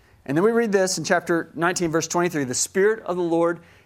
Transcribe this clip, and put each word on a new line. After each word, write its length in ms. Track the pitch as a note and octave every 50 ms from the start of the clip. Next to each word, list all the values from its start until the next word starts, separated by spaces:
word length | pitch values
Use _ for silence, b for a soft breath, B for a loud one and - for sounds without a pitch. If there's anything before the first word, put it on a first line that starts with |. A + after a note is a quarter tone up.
| b b b b b
And 120 | - C#3
then 80 | D#3+ F#3+
we 80 | A3
read 180 | A#3 A#3 A#3 A3
this 260 | G3 G3 F#3 F#3 F#3 -
in 60 | D3+
chapter 460 | - F#3+ E3+ E3+ - F3 E3 D#3+ - -
nineteen, 360 | C#3+ E3 F3+ F3+ E3+ F3+ E3
verse 180 | D3+ E3 D3+ -
twenty-three. 360 | - F3 F3 F3+ D#3 D3+ C#3+
"The 100 | B2 B2+
Spirit 500 | - - - - G3 F#3+ G#3+ A3 A3 -
of 120 | - F3+
the 60 | F3+
Lord 380 | F3 E3 E3 E3 E3+ E3+ F3 E3+ b b b b b